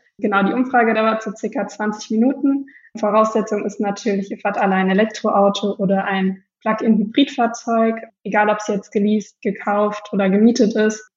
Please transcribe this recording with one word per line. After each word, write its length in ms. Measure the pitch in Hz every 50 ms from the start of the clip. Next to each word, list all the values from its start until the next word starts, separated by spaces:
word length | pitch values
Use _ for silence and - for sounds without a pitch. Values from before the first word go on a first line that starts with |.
| _ _ _ -
Genau, 240 | 202 208 196 196 196
die 100 | 202 233
Umfrage 400 | 254 254 254 254 240 226 226 220
dauert 300 | 220 220 220 220 220 -
so 80 | 208 196
circa 320 | - - 214 - 269 196
zwanzig 440 | - - - 214 214 - - - -
Minuten. 560 | 220 220 233 269 285 - - 277 277 277 - - - - _ - - 220
Voraussetzung 680 | 214 208 202 220 220 220 - 220 196 - 214 208 -
ist 140 | 202 202 -
natürlich, 500 | 208 202 202 - - 233 202 196 196 -
ihr 80 | 240
fahrt 220 | - - 208 196 -
alle 160 | 208 196 190
ein 160 | 185 185 190
Elektroauto 840 | 190 202 220 220 - - - 214 - 202 202 202 196 - - 202 196
oder 280 | - 196 180 196 196 196
ein 380 | 202 196 190 190 190 190 - _ _ _ _
Plug-in-Hybridfahrzeug, 1300 | - 220 214 - - 226 214 196 196 208 - 285 269 - - - 233 233 - - - 240 226 226 226 226 226 - - - _ _ -
egal 280 | 202 196 208 214 214
ob's 160 | 208 214 -
jetzt 240 | - 208 196 - -
geleast, 500 | - 214 202 208 214 214 196 - _ _
gekauft 680 | - 208 196 - - 208 202 208 214 208 208 - - -
oder 180 | - 196 196 190
gemietet 460 | 190 208 220 240 240 269 220 208 -
ist. 340 | 220 214 214 220 - - _ _